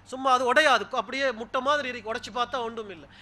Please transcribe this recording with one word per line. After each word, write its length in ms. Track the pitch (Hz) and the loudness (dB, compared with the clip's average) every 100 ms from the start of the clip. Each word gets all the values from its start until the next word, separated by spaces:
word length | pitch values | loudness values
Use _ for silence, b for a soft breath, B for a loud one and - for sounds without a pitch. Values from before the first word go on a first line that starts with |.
சும்மா 280 | - 262 269 | -14 -2 4
அது 200 | 254 254 | 4 6
உடையாது, 360 | 262 302 233 202 | 6 6 4 2
அப்படியே 420 | 254 202 262 269 | -4 -4 -2 -2
முட்டை 280 | 220 233 269 | -2 -4 -2
மாதிரி 280 | 254 294 254 | 0 0 -2
இருக்கு, 260 | 247 214 | -6 -6
உடைச்சு 200 | 233 233 | -8 -6
பார்த்தா 220 | 247 240 262 | -4 -4 -4
ஒன்றும் 340 | 226 226 208 | -6 -8 -12
இல்லை. 180 | 170 - B | -14 -18 B